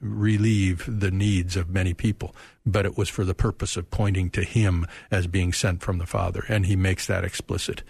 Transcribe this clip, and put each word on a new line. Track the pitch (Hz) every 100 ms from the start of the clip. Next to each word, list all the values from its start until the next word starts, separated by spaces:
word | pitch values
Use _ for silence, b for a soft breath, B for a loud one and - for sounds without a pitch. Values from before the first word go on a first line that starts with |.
relieve | 107 104 104 107 110 104 95 87 -
the | 107 98
needs | 95 104 95 90 95
of | 85
many | 92 92
people, | 85 113 98 - - B B
but | - 104 98
it | -
was | 98
for | -
the | 92
purpose | 90 110 - 98 -
of | 87
pointing | - 101 95 87
to | -
him | 85 113 101 87 85 B B
as | 95 87
being | 92 87
sent | - 104 87
from | - 87
the | 85
Father. | - 90 101 -
And | 107 95
he | 95
makes | 95 90 -
that | 92
explicit | 90 - - - - -